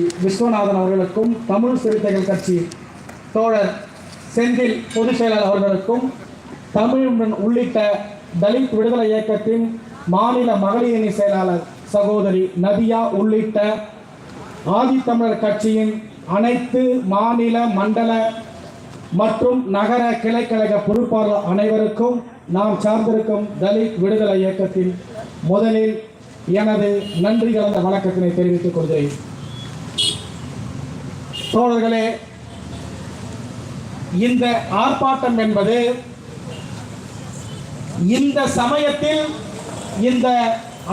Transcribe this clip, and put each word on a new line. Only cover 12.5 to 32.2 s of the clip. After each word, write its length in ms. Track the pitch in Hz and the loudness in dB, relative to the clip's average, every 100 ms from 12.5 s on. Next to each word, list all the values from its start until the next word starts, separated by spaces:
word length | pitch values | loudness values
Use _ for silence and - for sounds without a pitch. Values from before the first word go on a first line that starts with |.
| 180 196 | 2 2
நதியா 340 | 208 226 226 226 196 | 4 4 2 2 2
உள்ளிட்ட 400 | 214 214 220 208 208 214 - - - - - - - - 151 208 | 2 2 2 0 0 -2 -6 -16 -20 -20 -18 -16 -16 -8 0 2
ஆதித்தமிழர் 640 | 254 262 247 233 226 208 208 | 4 2 2 2 2 2 0
கட்சியின் 460 | - 220 220 214 - - - - 196 | 2 2 2 0 -2 -10 -14 -2 2
அனைத்து 460 | 233 247 - 254 254 254 185 | 2 2 0 2 4 2 2
மாநில, 440 | 202 233 240 233 233 233 190 | 2 2 2 2 2 2 2
மண்டல 340 | 208 220 226 226 226 226 - - - - - - - 170 | 2 2 2 2 0 -2 -14 -16 -16 -18 -18 -16 -4 2
மற்றும் 400 | 220 - 247 254 190 202 | 2 4 2 2 0 0
நகர 260 | 214 240 240 226 | 2 2 2 0
கிளைக்கழக 520 | 220 233 226 220 202 208 - | 0 0 0 0 2 2 2
பொறுப்பாளர் 600 | 226 233 220 208 202 175 | 2 2 2 2 0 2
அனைவருக்கும் 680 | 196 214 214 214 - 240 240 - - - 185 | 2 2 2 0 2 0 0 -6 -14 -4 0
நாம் 200 | 214 196 | 2 2
சார்ந்திருக்கும் 640 | 214 220 220 220 220 208 208 147 | 2 2 2 2 2 -2 -2 -2
தலித் 340 | 190 220 220 175 | 2 2 0 0
விடுதலை 340 | 196 214 202 190 | 2 2 2 2
இயக்கத்தின் 500 | 190 190 185 185 180 180 - - - - 160 | 0 0 -2 0 -2 -2 -12 -14 -14 -6 0
முதலில் 460 | 202 226 220 220 214 - - - - - 190 | 2 4 2 2 -2 -10 -20 -20 -12 0 2
எனது 280 | 214 202 202 202 196 165 | 2 2 2 0 -2 0
நன்றி 260 | 196 226 233 | 2 2 2
கலந்த 280 | 214 202 180 180 | 2 2 2 2
வணக்கத்தினை 440 | 196 185 180 175 180 | 0 0 0 0 2
தெரிவித்துக் 400 | 175 175 175 170 | 2 2 0 0
கொள்கிறேன். 340 | 156 156 143 - - - - - - - - - - - - - - - - - - - - - - - - | 0 0 0 -4 -12 -12 -12 -12 -12 -12 -10 -4 -4 -4 -10 -12 -10 -10 -10 -10 -10 -10 -12 -12 -12 -10 -2
தோழர்களே, 520 | 220 240 233 226 226 220 - | 2 4 2 2 0 0 -4